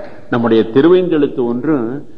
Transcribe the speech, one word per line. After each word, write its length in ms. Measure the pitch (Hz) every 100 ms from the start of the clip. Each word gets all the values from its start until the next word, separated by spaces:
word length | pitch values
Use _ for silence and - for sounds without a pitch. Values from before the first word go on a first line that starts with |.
| - - -
நம்முடைய 340 | 120 117 113
திருவைந்தெழுத்து 840 | 110 131 160 180 180 160 143 135 120
ஒன்று 600 | 120 143 147 113 139 -